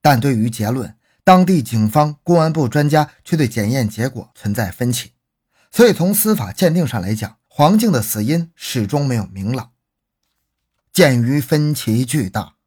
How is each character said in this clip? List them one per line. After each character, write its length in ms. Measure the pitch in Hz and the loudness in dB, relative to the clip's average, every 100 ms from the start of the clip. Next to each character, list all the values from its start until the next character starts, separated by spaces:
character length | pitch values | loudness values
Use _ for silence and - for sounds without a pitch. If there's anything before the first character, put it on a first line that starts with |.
但 200 | 156 135 | 4 2
对 160 | 135 123 | 2 0
于 120 | 117 | -2
结 220 | 113 107 | -2 -4
论， 260 | 127 113 - _ _ | -4 -8 -14 _ _
当 220 | - 185 | 4 4
地 180 | 180 180 | 6 2
警 280 | 117 117 107 | 0 0 2
方、 260 | 151 151 147 | 2 0 -2
公 180 | - 175 | 0 2
安 120 | 160 | 2
部 160 | 160 131 | 0 0
专 200 | 147 147 | 0 2
家 220 | 151 147 _ | 2 0 _
却 120 | - 165 | -6 -2
对 100 | 135 | 0
检 240 | 117 104 | -2 -2
验 180 | 135 110 | 0 -2
结 200 | 104 127 | -2 -6
果 220 | 123 92 | -6 -16
存 200 | _ 104 | _ -6
在 160 | 101 101 | -4 -6
分 220 | - 123 | -4 -4
歧。 200 | 117 - _ _ _ _ _ _ | -4 -8 _ _ _ _ _ _
所 160 | - 233 | 2 4
以 60 | |
从 220 | - 175 | 4 -2
司 200 | 208 220 | -2 0
法 180 | 220 101 | -2 -4
鉴 200 | - 185 | -2 0
定 140 | 165 151 | 0 -2
上 140 | 117 | -4
来 140 | 90 | -4
讲， 240 | 107 104 _ _ | -6 -6 _ _
黄 320 | - 151 214 | 0 2 4
静 140 | 226 | 2
的 80 | 147 | 0
死 240 | 110 110 | -2 -4
因 260 | 107 165 165 | -2 -2 -4
始 320 | _ - 131 101 | _ -8 -4 -2
终 180 | 147 | -2
没 100 | 143 | -2
有 120 | 120 95 | -2 -4
明 280 | 95 98 | -8 -6
朗。 180 | 127 - _ _ _ _ _ _ _ _ _ _ _ _ | -6 -8 _ _ _ _ _ _ _ _ _ _ _ _
鉴 300 | - 160 127 | 2 2 4
于 180 | 117 143 | 0 0
分 340 | 143 156 151 | 0 0 0
歧 300 | 147 - 110 | -2 -2 -2
巨 240 | 127 156 95 | -2 -2 -4
大 260 | 107 98 _ | -6 -10 _